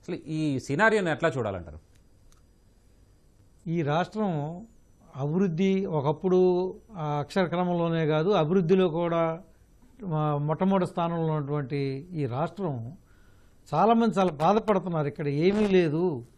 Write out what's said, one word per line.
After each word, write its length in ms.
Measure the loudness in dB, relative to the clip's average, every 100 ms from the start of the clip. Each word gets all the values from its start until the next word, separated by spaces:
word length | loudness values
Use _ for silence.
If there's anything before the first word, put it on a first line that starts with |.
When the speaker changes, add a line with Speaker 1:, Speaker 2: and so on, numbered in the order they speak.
Speaker 1:
అసలు 140 | -10
ఈ 460 | -10 -6 -4 -2 -2
సినారియోని 500 | -4 2 2 2 0
ఎట్లా 180 | 0 -2
చూడాలంటారు? 500 | 0 -4 -4 -10 -18 _ _ _ _ -20 _ _ _ _ _ _ _ _ _ _ _ -20 _ -6
Speaker 2:
ఈ 160 | -4
రాష్ట్రం 840 | 0 -2 -2 -4 -2 -2 -6 -10 -16 -20 _ _ -20 -8
అభివృద్ధి 680 | -2 0 0 2 2 2 0
ఒకప్పుడు 880 | -2 0 0 2 4 4 4 -2 -8 -16 -8
ఆ 220 | -4 -4
అక్షర 260 | -2 0
క్రమంలోనే 640 | 0 0 0 0 0 0 2
కాదు, 240 | 2 2
అభివృద్ధిలో 580 | 2 4 2 4 4 4
కూడా, 540 | 2 0 0 0 -4 -12 -20 _ _ -20 -14 -6
ఆ, 300 | -2 0 0
మొట్టమొదటి 500 | -2 0 2 2 0
స్థానంలో 480 | -2 -4 -2 -2
ఉన్నటువంటి 760 | -2 -2 -4 -4 -4 -4 -6 -8
ఈ 140 | -6 -4
రాష్ట్రం 680 | -2 -6 -4 -6 -6 -10 -14 _ -20 -20 -20 -20 -20 -4
చాలామంది 440 | 2 4 4 2 2
చాలా 120 | 0
బాధపడుతున్నారు. 760 | 2 2 2 2 0 0 -2 -2
ఇక్కడ 220 | -4 -4
ఏమీ 380 | 0 0 2 4
లేదు 600 | 4 4 2 -2 -2 -10